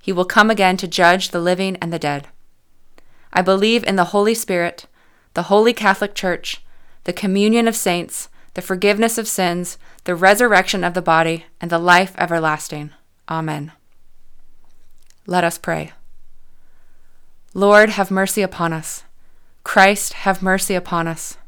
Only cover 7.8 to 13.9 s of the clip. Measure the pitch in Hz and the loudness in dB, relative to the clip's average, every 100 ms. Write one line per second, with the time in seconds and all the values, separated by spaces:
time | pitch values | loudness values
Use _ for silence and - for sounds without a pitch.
7.8 | 196 175 - - - - - - - 185 | -2 -2 -6 -12 -14 -20 -14 -14 -6 0
8.8 | 202 208 226 226 214 - 180 175 175 - | 0 2 0 -2 -6 -2 -2 -2 -6 -12
9.8 | - - - 180 190 202 247 190 190 196 | -20 -14 -8 2 4 4 4 2 2 -2
10.8 | 175 175 170 160 165 165 - - 170 170 | -2 -2 2 2 2 -2 -8 -14 -4 0
11.8 | 175 175 190 - 170 170 160 151 - 151 | 4 4 4 -4 -2 0 -2 -4 -8 -12
12.8 | 151 - _ _ - 160 160 151 151 _ | -12 -18 _ _ -8 -6 -6 -8 -10 _
13.8 | _ | _